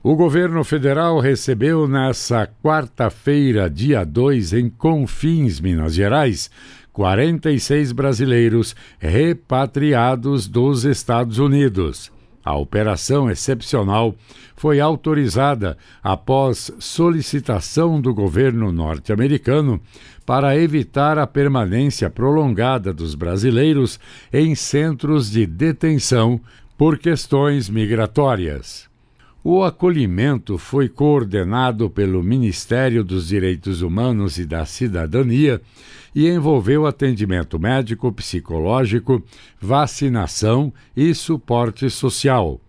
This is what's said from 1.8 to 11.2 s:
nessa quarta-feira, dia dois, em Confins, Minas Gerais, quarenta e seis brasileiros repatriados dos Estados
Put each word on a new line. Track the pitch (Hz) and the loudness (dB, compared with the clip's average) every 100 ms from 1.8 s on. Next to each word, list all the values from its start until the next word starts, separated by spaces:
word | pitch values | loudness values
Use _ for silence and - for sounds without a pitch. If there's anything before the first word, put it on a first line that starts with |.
| 147 | 2
nessa | 135 131 117 - 117 104 - | 0 0 -2 -2 -2 -2 -2
quarta-feira, | 151 156 131 - 113 - - 147 139 107 90 | 0 0 -2 -2 -4 -2 0 2 2 2 0
dia | 71 131 127 | -2 0 0
dois, | 82 76 135 135 85 | 0 0 2 2 0
em | 117 120 | -2 -2
Confins, | - 156 160 127 - 156 165 131 73 | 0 0 0 -2 -2 0 2 0 0
Minas | 90 82 78 | -2 0 0
Gerais, | 80 101 139 139 101 - - - - - | 0 2 2 2 -2 -8 -14 -20 -20 -16
quarenta | - 95 98 156 165 160 | -2 0 2 2 0 0
e | 139 | -2
seis | - 147 139 | 0 0 0
brasileiros | 120 139 113 131 120 117 113 110 - - - | -2 -2 0 2 4 4 2 -2 -8 -20 -8
repatriados | 80 101 165 170 _ 131 135 139 147 131 120 127 131 139 98 | 0 2 2 -2 _ -2 -2 0 2 2 2 0 -2 -2 -2
dos | 120 131 135 | 0 2 2
Estados | 131 135 - 117 | 0 -2 -2 -2